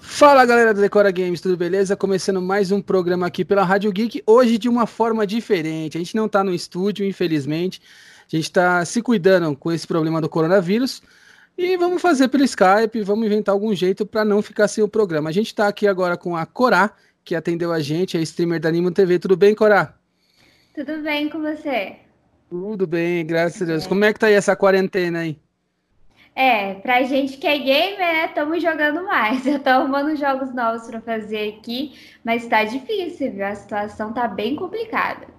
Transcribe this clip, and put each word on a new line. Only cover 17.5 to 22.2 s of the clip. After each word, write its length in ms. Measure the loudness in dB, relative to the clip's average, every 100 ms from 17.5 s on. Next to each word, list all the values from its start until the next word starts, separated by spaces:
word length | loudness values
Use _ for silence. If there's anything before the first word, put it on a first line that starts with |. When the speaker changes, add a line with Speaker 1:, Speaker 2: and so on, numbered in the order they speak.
| -4 -2
Speaker 1:
a 80 | -2
gente, 380 | -2 -4 -2 -4
é 40 |
streamer 380 | -4 -2 -2 0
da 100 | 0
Animo 200 | 0 0
T 160 | 2 2
V. 140 | 2
Tudo 180 | 2 4
bem, 160 | 4
Corá? 400 | 4 4 4 2 _ _ _ _ _ _ _ _
Speaker 2:
Tudo 260 | -14 -10 -8
bem 260 | -4 -4 -4
com 140 | -4
você? 540 | -6 -6 -4 -4 -6 -12 _ _